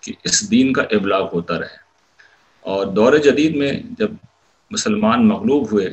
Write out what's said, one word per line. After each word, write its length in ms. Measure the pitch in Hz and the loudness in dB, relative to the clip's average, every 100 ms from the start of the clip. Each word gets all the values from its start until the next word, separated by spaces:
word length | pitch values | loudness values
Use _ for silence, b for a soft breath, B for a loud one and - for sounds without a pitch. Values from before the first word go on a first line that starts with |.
कि 140 | - - - | -14 -12 -4
इस 180 | - | -4
दीन 300 | 104 113 135 | 0 2 2
का 120 | 135 135 | 0 -2
इबलाग 320 | 107 98 98 | -2 0 -2
होता 340 | 95 87 85 82 | -2 -6 -6 -8
रहे। 200 | 69 - _ _ _ _ b b _ _ - | -8 -14 _ _ _ _ b b _ _ -6
और 200 | 98 98 | -4 -2
दौर 320 | 95 117 147 | 2 4 6
जदीद 380 | 143 131 156 151 | 4 4 0 0
में 400 | 139 - - - | -4 -4 -10 -6
जब 220 | 107 - _ _ _ _ _ | -6 -6 _ _ _ _ _
मुसलमान 540 | 107 113 104 107 120 113 | -6 -2 0 2 4 4
मगलूब 440 | 95 107 143 110 | 2 0 0 2
हुए 160 | 107 92 | 0 -2